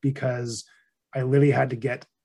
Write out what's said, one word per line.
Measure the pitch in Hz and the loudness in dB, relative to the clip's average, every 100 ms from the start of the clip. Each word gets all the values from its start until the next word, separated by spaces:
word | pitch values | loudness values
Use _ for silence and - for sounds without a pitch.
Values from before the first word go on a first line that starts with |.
because | 139 135 131 123 120 110 - _ _ _ _ | -4 -2 -4 -4 -6 -10 -14 _ _ _ _
I | 143 | -6
literally | 127 139 143 | 2 4 4
had | 127 127 | 4 0
to | 120 | -2
get | 123 123 - _ | -6 -8 -12 _